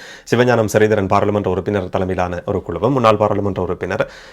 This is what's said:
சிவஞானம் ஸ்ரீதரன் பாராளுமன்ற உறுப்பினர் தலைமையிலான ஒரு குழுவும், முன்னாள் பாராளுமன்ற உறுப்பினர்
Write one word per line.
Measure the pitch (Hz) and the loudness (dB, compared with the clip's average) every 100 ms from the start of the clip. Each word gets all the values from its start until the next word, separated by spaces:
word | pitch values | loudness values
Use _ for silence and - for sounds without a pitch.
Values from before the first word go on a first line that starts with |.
| - - | -14 -14
சிவஞானம் | - 117 123 113 107 | -2 2 4 2 2
ஸ்ரீதரன் | 110 107 104 95 | 2 4 2 2
பாராளுமன்ற | 101 101 104 95 | 2 2 0 0
உறுப்பினர் | 92 92 101 90 | -2 -2 -4 -4
தலைமையிலான | 95 92 92 90 87 - | -4 -4 -2 -4 -4 -6
ஒரு | 92 | -6
குழுவும், | - 85 110 | -6 -4 -2
முன்னாள் | 135 113 104 | 2 2 4
பாராளுமன்ற | 104 101 101 95 | 2 0 -4 -4
உறுப்பினர் | 90 87 92 98 - - - | -4 -6 -6 -4 -6 -8 -20